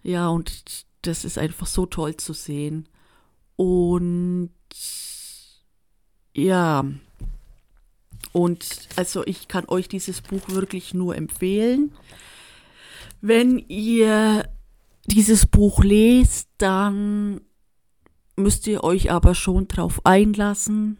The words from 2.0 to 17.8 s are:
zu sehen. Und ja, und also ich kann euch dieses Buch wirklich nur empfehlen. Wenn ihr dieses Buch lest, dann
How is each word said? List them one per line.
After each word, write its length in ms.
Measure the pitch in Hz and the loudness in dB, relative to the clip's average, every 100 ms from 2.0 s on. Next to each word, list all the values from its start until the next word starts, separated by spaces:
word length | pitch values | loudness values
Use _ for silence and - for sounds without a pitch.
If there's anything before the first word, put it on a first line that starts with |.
| 156 156 | -8 -8
zu 160 | - | -12
sehen. 560 | 156 - 147 147 156 156 _ _ _ _ _ _ - | -12 -10 -8 -8 -8 -12 _ _ _ _ _ _ -4
Und 960 | 185 180 175 180 175 175 175 180 175 _ _ - - - - - - - _ _ _ _ _ _ _ _ _ | 0 2 2 0 0 -2 -2 -4 -6 _ _ -16 -14 -14 -14 -16 -20 -20 _ _ _ _ _ _ _ _ _
ja, 500 | - 175 185 170 147 139 139 _ _ - - _ - _ _ _ _ _ 110 - | -4 0 2 2 0 -4 -8 _ _ -12 -12 _ -20 _ _ _ _ _ -20 -8
und 540 | 175 175 175 - - - - | -4 -2 -4 -10 -16 -12 -8
also 280 | 180 190 - | -6 -6 -8
ich 200 | 185 - | -10 -8
kann 180 | 185 - | -10 -4
euch 200 | 185 185 | -4 -4
dieses 320 | 196 - 185 | -10 -10 -12
Buch 280 | - 196 - | -10 -10 -6
wirklich 440 | 190 190 185 - | -6 -6 -10 -8
nur 220 | 180 180 | -6 -4
empfehlen. 760 | - 156 - 185 202 233 254 294 - _ - - - - - _ _ - - - - | -6 -10 -6 -4 0 0 0 -2 -6 _ -20 -20 -20 -20 -20 _ _ -20 -20 -20 -10
Wenn 380 | 208 226 247 254 - | 2 4 4 2 -2
ihr 800 | 190 214 233 220 214 220 214 - - - _ _ _ - | -8 -2 2 4 4 4 2 -2 -12 -20 _ _ _ 0
dieses 400 | 202 214 220 - | 2 4 6 6
Buch 380 | - 208 - | 6 4 4
lest, 640 | 196 208 226 247 254 - - _ | 6 6 6 6 6 2 -12 _
dann 840 | 196 190 202 202 208 208 208 196 _ _ _ _ | 0 2 0 -2 -4 -2 -4 -6 _ _ _ _